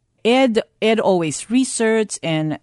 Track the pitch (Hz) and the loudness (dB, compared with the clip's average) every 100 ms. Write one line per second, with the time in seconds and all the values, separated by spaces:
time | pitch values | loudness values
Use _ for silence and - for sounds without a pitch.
0 | _ _ 214 254 269 220 - _ 220 220 | _ _ 0 2 2 0 -4 _ 0 2
1 | - 185 165 135 - 247 262 - 220 220 | 2 0 -2 -6 -2 -2 0 -2 0 0
2 | 214 - - 156 156 151 | -2 -6 -4 -2 -2 -4